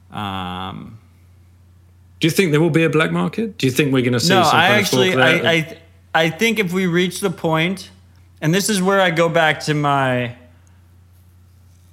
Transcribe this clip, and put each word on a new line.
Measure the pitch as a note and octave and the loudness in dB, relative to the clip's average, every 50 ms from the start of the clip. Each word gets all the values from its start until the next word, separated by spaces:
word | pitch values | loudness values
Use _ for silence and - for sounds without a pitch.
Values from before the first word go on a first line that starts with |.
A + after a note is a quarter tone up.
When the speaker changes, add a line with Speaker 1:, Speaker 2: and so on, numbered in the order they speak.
| _ - | _ -16
Speaker 1:
Um, | - G#2 G#2 G2 F#2+ F#2+ F#2 F2+ F2+ F#2 F#2 F#2+ G#1+ G#1+ - A#2 A2+ - _ _ _ _ - - _ - - _ _ _ _ _ - _ _ _ _ _ _ _ - - | -12 -10 -8 -8 -6 -6 -6 -8 -8 -8 -8 -10 -12 -14 -16 -18 -20 -20 _ _ _ _ -20 -20 _ -20 -20 _ _ _ _ _ -20 _ _ _ _ _ _ _ -6 -2
Speaker 2:
Do | D#3 | -2
you | D#3+ | 0
think | D#3 G3 F#3+ D#3 | 0 0 0 2
there | D3 D3 | 2 2
will | E3+ E3 | 2 2
be | C#3+ E3 E3 | 2 2 2
a | D#3 | 2
black | D3+ D#3 E3 E3 | 2 0 0 0
market? | E3+ F3 F3+ F3+ - G#3+ A3+ G#3 - - | -2 -2 -4 -4 -4 -6 -6 -6 -4 -4
Do | C3+ | -2
you | B2+ | -2
think | A#2+ - D3+ C3 | 0 0 0 0
we're | C3+ C3 A#2+ | 0 0 0
gonna | B2 B2 A2+ | 0 0 0
see | D3 E3+ F#3+ | 2 2 2
Speaker 1:
No, | F#3+ | 4
Speaker 2:
some | E3 D3 B2 D#3 | 4 4 4 4
Speaker 1:
I | F3 G3 | 4 4
Speaker 2:
kind | G#3 G#3 | 2 2
Speaker 1:
actually, | G3 - C3+ B2+ - F#3 | 0 0 0 2 2 2
Speaker 2:
of | F3+ | 2
fallout? | - E3 E3 E3 E3 E3 | 2 2 2 2 2 0
Speaker 1:
I, | E3 | 0
I, | E3 E3 D#3+ - - - - - - _ _ _ - | 0 0 -2 -4 -10 -20 -20 -20 -20 _ _ _ -2
I | D#3+ E3 D#3+ | 0 0 0
think | D#3+ - A3+ A#3 G#3+ A3 | -2 -2 -2 0 0 0
if | G3 E3 | -2 -2
we | F#3 F#3+ F#3+ | -2 -2 0
reach | F3 E3 F3+ F#3 F3 - - | 0 0 0 0 -2 -4 -4
the | G3+ F#3+ | -6 -6
point, | - - - E3 D#3+ D#3 E3 F#3 F#3+ - - - - - - - - - - - _ - | -4 -4 -4 -2 0 0 0 -2 -4 -6 -12 -18 -20 -20 -20 -20 -20 -20 -20 -20 _ -4
and | D#3+ D#3 F3 | -2 0 0
this | G3 F#3 A3 | 0 0 0
is | G#3+ F#3 | -2 0
where | F3+ F#3+ G3 G3 | 0 2 2 4
I | F#3 F3+ | 2 2
go | D#3+ E3 E3+ E3 | 2 2 2 2
back | D#3+ E3+ D#3+ D3+ D3 - | 2 2 2 2 0 -2
to | - D#3 D3+ | -2 -4 -2
my, | D3+ D3 C#3+ C#3 C#3 C3+ B2+ B2+ B2 B2 A#2 - - - - - - _ _ _ _ _ _ _ _ _ _ _ _ _ _ _ _ _ _ _ _ - - _ _ _ _ | -2 0 0 0 0 0 0 0 -2 -4 -6 -8 -14 -20 -20 -20 -20 _ _ _ _ _ _ _ _ _ _ _ _ _ _ _ _ _ _ _ _ -20 -20 _ _ _ _